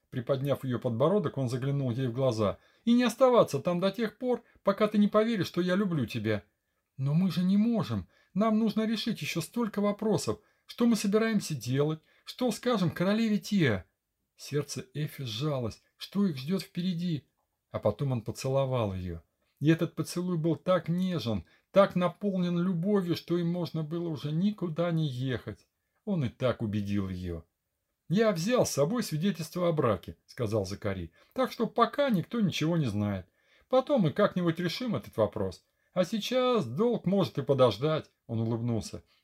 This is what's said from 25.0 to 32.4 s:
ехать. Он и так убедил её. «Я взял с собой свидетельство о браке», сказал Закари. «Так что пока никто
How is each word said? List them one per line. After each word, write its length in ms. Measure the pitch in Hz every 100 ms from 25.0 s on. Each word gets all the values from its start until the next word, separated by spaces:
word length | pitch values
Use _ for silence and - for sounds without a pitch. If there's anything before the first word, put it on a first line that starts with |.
| 151
ехать. 580 | 123 131 113 110 - _ _ _ _ 214
Он 200 | 180 120
и 40 |
так 320 | - 127 -
убедил 480 | 110 104 101 101 95
её. 360 | 92 90 82 - _ _ _ _ _ -
«Я 240 | 190 220
взял 320 | 165 196 247 131
с 60 |
собой 320 | 135 156 240
свидетельство 640 | - 151 202 165 151 180 170
о 20 |
браке», 460 | 151 123 92 - - _
сказал 400 | - 107 107 92
Закари. 460 | 101 104 95 82 _ _
«Так 180 | - 247
что 160 | - 220
пока 420 | - 233 - 277
никто 320 | 180 - 233